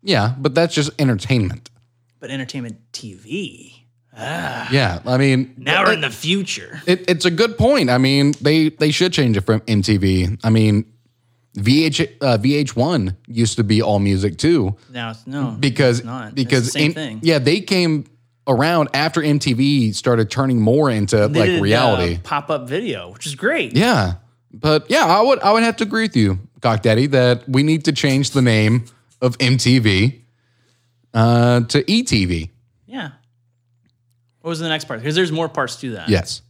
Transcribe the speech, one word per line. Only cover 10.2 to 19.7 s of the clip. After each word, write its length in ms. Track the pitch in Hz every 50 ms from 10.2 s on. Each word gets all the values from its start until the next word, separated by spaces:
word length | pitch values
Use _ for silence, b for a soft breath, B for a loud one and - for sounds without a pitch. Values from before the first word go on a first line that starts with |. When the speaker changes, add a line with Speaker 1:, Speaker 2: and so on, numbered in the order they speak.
| 92 90 104 - -
Speaker 1:
I 60 | 117
mean, 380 | 110 113 110 107 104 101 110 _ _ _ _ _ _ _ _ _ _ _ _ _ _
V 300 | 101 98 107 131 147 160
H, 160 | 156 143 - 165 139 - _ -
uh, 160 | 135 120 110
V 160 | 101 131 147
H 200 | 147 147 131 -
one 400 | 120 123 151 180 147 101 92 92 - _
used 300 | - 120 117 117 110 -
to 80 | - 110
be 180 | 101 107 107 113
all 160 | - 104 101
music 400 | 101 101 98 95 95 104 82 -
too. 360 | - 151 170 156 104 95 101 - _ _
Speaker 2:
Now 200 | 127 123 117 113
it's, 160 | 110 - _
no, 280 | - 131 143 139 120 110 110
Speaker 1:
Because, 400 | 135 143 113 - 147 127 120 120
Speaker 2:
it's 80 | 120
not. 200 | 117 120 131 117 107
It's 60 | 101
Speaker 1:
because 300 | 139 131 120 139 131 117
Speaker 2:
the 60 | 117
same 200 | - - 151 151
Speaker 1:
M-, 40 | -
Speaker 2:
thing. 260 | 156 156 131 110 110 131
Speaker 1:
yeah, 160 | 165 165 147
they 220 | 127 139 165 208
came 460 | 185 - 202 185 180 165 156 147 135 - _ _ _ _ _ _ _
around 420 | - 131 117 139 160 175 165 151 131 -
after 280 | 135 147 165 - 170 151
M 160 | 151 147 147
T 140 | - 143 127
V 400 | 113 135 143